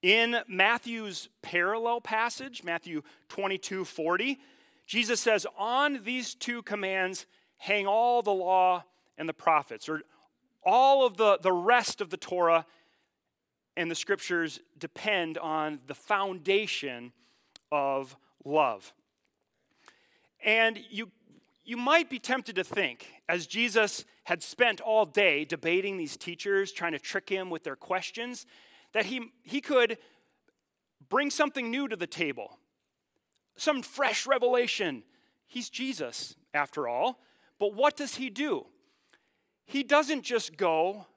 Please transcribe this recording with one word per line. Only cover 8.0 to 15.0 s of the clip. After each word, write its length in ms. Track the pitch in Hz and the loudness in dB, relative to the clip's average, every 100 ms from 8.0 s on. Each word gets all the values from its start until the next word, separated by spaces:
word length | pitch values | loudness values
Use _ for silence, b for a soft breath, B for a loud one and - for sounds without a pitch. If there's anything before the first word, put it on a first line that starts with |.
| 240 240 | 2 2
the 120 | 208 | 2
law 500 | 190 180 185 185 180 - _ _ - | 0 2 4 4 2 -4 _ _ -10
and 100 | 160 | -8
the 60 | |
prophets," 560 | 156 - 156 143 110 - | -2 2 2 0 -12 -8
or 140 | 156 - b b _ _ _ | -8 -8 b b _ _ _
all 420 | 175 226 269 277 254 | 2 6 8 6 4
of 120 | 185 | 4
the, 200 | 220 196 | 4 6
the 140 | 185 | 4
rest 500 | 180 180 247 220 - | 2 6 4 4 -4
of 80 | 190 | -6
the 80 | 175 | -8
Torah 480 | - 180 170 165 160 b b b b b _ _ _ _ _ - | -4 2 4 4 2 b b b b b _ _ _ _ _ -6
and 140 | 170 | -4
the 40 | 165 | -4
scriptures 640 | - 196 - 175 160 - _ 151 | -2 -4 0 -2 -2 -6 _ _
depend 600 | 160 - | -14 -6